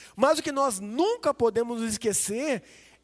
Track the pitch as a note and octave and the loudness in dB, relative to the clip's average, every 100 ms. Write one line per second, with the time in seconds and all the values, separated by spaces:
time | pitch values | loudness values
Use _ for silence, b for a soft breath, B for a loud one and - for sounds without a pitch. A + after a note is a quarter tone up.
0 | B - C4+ D#4+ D#4+ C#4 C#4 F#3+ G3+ A#3+ | B 2 4 4 0 0 0 -2 -6 0
1 | F#4+ A#4+ D4+ C#4 A#3 A3 A#3 A#3 A3+ G#3 | 0 2 -2 2 2 2 -2 -4 -4 -2
2 | A3 G3 - G#3+ D4+ A#3 B B B B | -2 0 -2 -2 -2 -4 B B B B